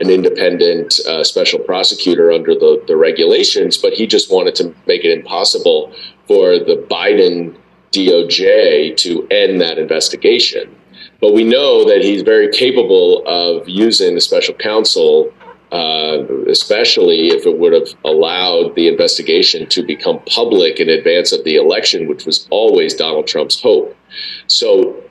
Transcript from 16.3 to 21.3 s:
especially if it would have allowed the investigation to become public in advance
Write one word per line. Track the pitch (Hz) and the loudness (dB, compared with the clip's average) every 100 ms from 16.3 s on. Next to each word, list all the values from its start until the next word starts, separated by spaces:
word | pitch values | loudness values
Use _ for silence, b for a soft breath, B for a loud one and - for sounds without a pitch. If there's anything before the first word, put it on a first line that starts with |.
| 69 - | -4 -2
especially | - - 104 117 - 87 82 82 | -2 0 0 0 2 2 2 2
if | 80 87 | 0 0
it | 80 | 2
would | 85 | 2
have | 82 - - | 2 0 -6
allowed | 78 78 82 90 92 85 85 | -2 0 0 -2 -2 0 -2
the | 85 82 | 0 0
investigation | 80 85 - 80 87 - 82 80 | 2 0 -2 0 0 0 -2 -6
to | 90 | -6
become | - 76 85 80 - | -6 -6 -4 -6 -6
public | 113 117 101 82 82 | -4 0 2 2 0
in | 80 | 0
advance | 80 85 87 82 | 0 2 0 0